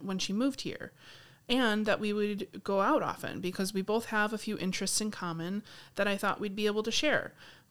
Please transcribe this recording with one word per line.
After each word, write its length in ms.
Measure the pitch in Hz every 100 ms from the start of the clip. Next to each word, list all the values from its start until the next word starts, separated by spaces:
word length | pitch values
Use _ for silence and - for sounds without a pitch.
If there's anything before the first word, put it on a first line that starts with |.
when 160 | 196 190
she 160 | -
moved 280 | 202 269 269
here, 300 | - - - - - - - - -
and 380 | 254 226 214 214
that 140 | -
we 120 | 214
would 500 | 208 208 202 - 202
go 180 | - 196
out 220 | 214 294
often 380 | 156 - - -
because 320 | 180 185 196
we 80 | 196
both 220 | 196 226 226
have 280 | 214 214
a 40 | 220
few 180 | 214 208
interests 420 | 190 - 196 -
in 120 | 214
common 500 | - 175 165 175 202 - - - -
that 120 | 202
I 100 | 196
thought 220 | 202 -
we'd 160 | 208 202
be 100 | 208
able 180 | 214
to 80 | 220
share. 420 | - 302 180 - - - - _